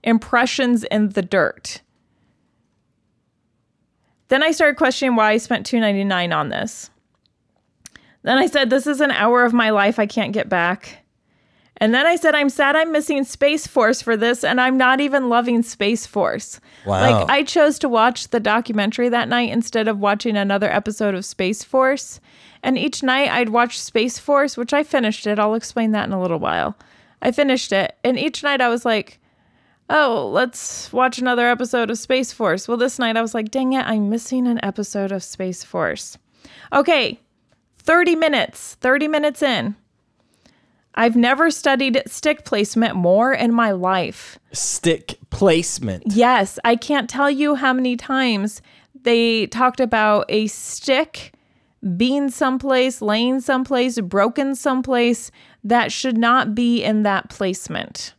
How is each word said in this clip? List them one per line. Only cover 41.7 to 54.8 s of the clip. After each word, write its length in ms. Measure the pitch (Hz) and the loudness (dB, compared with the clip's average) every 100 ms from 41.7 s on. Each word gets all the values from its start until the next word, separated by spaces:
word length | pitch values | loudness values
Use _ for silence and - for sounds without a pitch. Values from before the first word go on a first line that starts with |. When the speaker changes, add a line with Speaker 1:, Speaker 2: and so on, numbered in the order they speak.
| 269 269 247 - | 2 2 0 -4
Speaker 1:
stick 360 | - 302 302 | -4 -2 -2
placement 520 | - 214 202 - 226 190 | -2 -2 0 0 0 2
more 360 | 175 190 247 | 4 4 4
in 220 | 269 233 | 2 2
my 180 | 233 226 | 2 2
life. 640 | 190 180 190 165 - - - _ | 0 0 0 -2 -8 -18 -20 _
Speaker 2:
Stick 640 | - - - 170 160 - - - | -8 -6 -2 0 0 -4 -18 -12
placement? 720 | - 196 165 170 - 131 143 226 | 0 2 4 0 -6 -6 -4 -2
Speaker 1:
Yes, 520 | 208 240 247 196 - 233 | 2 4 4 0 -2 0
I 100 | 240 | 0
can't 340 | - 285 247 | 0 -2 -2
tell 200 | 254 285 | -2 0
you 260 | 277 294 285 | 0 0 0
how 160 | 269 | 0
many 240 | 254 254 247 | 0 -2 -4
times 680 | - 262 254 214 208 - _ _ _ 277 | -2 0 0 0 -2 -8 _ _ _ -6
they 440 | - 233 233 226 202 | 0 2 4 0 -2
talked 320 | 226 254 247 | 0 -2 0
about 460 | 247 226 214 208 - | 0 2 4 2 2
a 180 | 214 214 | -2 -2
stick 840 | - - - - 262 311 - - _ _ _ _ _ 196 175 | -6 -12 -10 -2 0 0 -8 -20 _ _ _ _ _ -6 0
being 340 | 247 277 277 | 0 0 -2
someplace, 720 | - 269 262 269 262 254 247 | 0 -2 0 0 0 0 -2
laying 380 | 214 214 240 262 | -2 0 0 0
someplace, 600 | 254 262 262 262 247 240 | 0 -2 0 0 0 -2
broken 540 | 180 196 214 240 277 269 | -2 0 0 0 -2 -2
someplace 760 | 294 262 | -2 -2